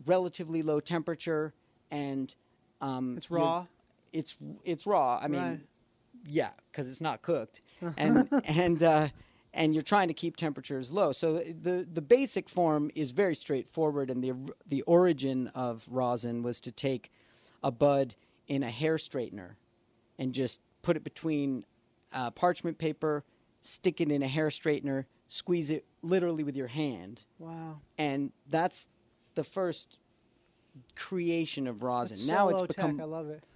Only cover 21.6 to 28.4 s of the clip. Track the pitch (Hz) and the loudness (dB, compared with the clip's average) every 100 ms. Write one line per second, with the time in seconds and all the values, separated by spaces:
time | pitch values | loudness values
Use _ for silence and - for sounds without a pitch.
21.6 | - _ _ _ _ 131 120 - 180 180 | -8 _ _ _ _ -6 -6 0 0 2
22.6 | 175 160 160 151 156 147 - _ _ _ | -4 -4 -4 -2 -2 -2 -6 _ _ _
23.6 | - - 185 156 156 143 135 151 156 - | -14 -2 -2 0 0 2 0 0 0 0
24.6 | 160 147 143 135 131 _ _ - - 175 | 0 0 0 -4 -6 _ _ -10 -2 0
25.6 | 147 156 - _ 165 185 175 160 147 135 | 0 -4 -6 _ 0 2 2 0 -2 -4
26.6 | 127 135 147 104 92 120 _ - 165 165 | -4 -2 -4 -4 -10 -16 _ -20 -14 -12
27.6 | 160 151 - - 147 139 139 - | -12 -14 -12 -4 -2 -2 -4 -8